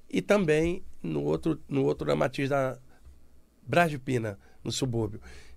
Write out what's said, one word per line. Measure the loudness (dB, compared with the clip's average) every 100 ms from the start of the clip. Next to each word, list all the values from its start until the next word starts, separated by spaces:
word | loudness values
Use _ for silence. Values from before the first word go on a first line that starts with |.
| -4
e | -4
também | 2 4 6 4 2 -2 -6 -8
no | -4 -2
outro, | 0 0 0 -4 -2
no | 0
outro | 2 0 0
Ramatiz | 2 2 0 0
da | 0 0 -4 -14 -20 -20 -20 -20 -20 -20 _
Brás | 0 4 4
de | 2
Pina, | -2 -2 -2 -8 -14 -12
no | -6
subúrbio. | -2 -2 0 -2 -4 -14 -18 -16